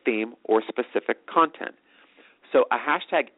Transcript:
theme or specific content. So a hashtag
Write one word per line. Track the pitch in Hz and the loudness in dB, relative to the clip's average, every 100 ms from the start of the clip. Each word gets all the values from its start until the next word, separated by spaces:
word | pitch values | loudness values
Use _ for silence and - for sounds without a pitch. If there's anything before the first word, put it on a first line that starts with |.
| 127 | -4
theme | 107 113 - - | -2 -4 -8 0
or | 110 110 | 0 0
specific | - - 117 - - - | -8 -4 -4 -4 -8 -2
content. | 170 160 - - - _ _ _ _ _ _ - | 2 2 0 -14 -14 _ _ _ _ _ _ 0
So | 135 - | 2 2
a | 120 | 0
hashtag | 143 170 - 165 123 | -2 -4 0 -2 -2